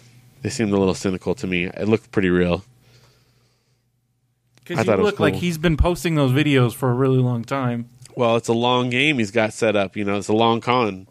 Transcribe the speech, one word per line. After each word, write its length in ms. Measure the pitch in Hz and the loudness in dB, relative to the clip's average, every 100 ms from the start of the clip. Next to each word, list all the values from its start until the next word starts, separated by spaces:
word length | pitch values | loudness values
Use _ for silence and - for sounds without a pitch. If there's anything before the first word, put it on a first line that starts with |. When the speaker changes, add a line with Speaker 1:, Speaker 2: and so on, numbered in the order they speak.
| - - _ _ | -18 -20 _ _
Speaker 1:
They 80 | 104 | -8
seemed 240 | - 107 | -4 0
a 40 | 101 | 2
little 160 | 95 | 2
cynical 420 | 87 98 92 - 90 | 0 -4 -4 -4 -6
to 120 | 92 | -4
me. 180 | 90 90 | -4 -4
It 220 | - 101 | -6 0
looked 240 | 110 - | 0 0
pretty 180 | - 92 | -2 2
real. 340 | 90 87 85 - _ _ _ _ _ _ _ _ _ _ _ _ _ _ _ _ _ _ _ - | 2 2 -2 -6 _ _ _ _ _ _ _ _ _ _ _ _ _ _ _ _ _ _ _ -6
Speaker 2:
'Cause 120 | 175 | -2
Speaker 1:
I 40 | |
Speaker 2:
he 40 | 214 | 2
Speaker 1:
thought 120 | 196 | 2
it 20 | |
was 40 | 208 | 2
Speaker 2:
looked 80 | 202 | 2
like 140 | 156 | 0
Speaker 1:
cool. 80 | 143 | 0
Speaker 2:
he's 160 | 175 160 | -2 -2
been 200 | 170 151 | 0 2
posting 380 | 170 175 175 156 | 2 0 -2 0
those 160 | 135 | 2
videos 420 | 131 147 135 123 | 2 2 4 2
for 160 | - 131 | 0 -2
a 40 | |
really 240 | 123 135 131 | 0 2 2
long 240 | 123 120 | 2 -2
time. 460 | 113 139 123 120 117 - - - | -4 -4 -4 -4 -8 -16 -12 -2
Speaker 1:
Well, 200 | 117 117 | 0 0
it's 120 | - | 0
a 60 | |
long 360 | 117 120 123 123 | 0 2 0 0
game 260 | 123 147 139 | 0 0 0
he's 140 | 104 | -2
got 220 | 113 110 | 0 -2
set 220 | - 113 104 | 0 0 2
up. 200 | 95 107 | -2 -4
You 80 | 101 | -4
know, 120 | 101 | -4
it's 100 | 95 | 0
a 60 | |
long 280 | 107 113 117 | 2 2 2
con. 460 | 120 127 107 92 95 | 0 0 0 -4 -12